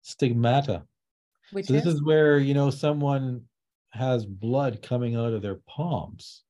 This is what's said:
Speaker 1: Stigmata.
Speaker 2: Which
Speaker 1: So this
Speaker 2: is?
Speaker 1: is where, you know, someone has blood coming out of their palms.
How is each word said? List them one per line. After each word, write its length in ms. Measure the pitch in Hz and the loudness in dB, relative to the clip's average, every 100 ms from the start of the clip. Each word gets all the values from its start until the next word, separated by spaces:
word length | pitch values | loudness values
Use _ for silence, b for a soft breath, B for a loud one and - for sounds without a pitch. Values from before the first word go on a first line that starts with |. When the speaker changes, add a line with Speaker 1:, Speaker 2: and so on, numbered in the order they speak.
Speaker 1:
Stigmata. 800 | - - 135 120 117 135 143 87 - _ _ _ _ _ _ | -18 -2 0 2 2 2 0 -6 -8 _ _ _ _ _ _
Speaker 2:
Which 140 | 196 196 | -10 0
Speaker 1:
So 60 | |
this 140 | 139 165 | 2 2
Speaker 2:
is? 80 | |
Speaker 1:
is 80 | 151 | 0
where, 360 | 151 156 151 143 | 4 6 6 6
you 140 | 139 | 4
know, 180 | 143 139 | 2 2
someone 720 | 135 151 147 143 139 131 123 - _ _ _ _ | 0 -2 0 0 0 -4 -8 -12 _ _ _ _
has 340 | 113 131 123 101 | -6 -2 -2 -4
blood 560 | 95 113 131 139 107 | -8 -2 -2 -2 -6
coming 320 | - 123 120 117 | -4 -2 -2 -2
out 160 | 117 | -2
of 80 | 110 | -4
their 200 | 101 92 _ | -6 -10 _
palms. 760 | - 170 110 78 - - - | -8 -4 -4 -8 -16 -20 -20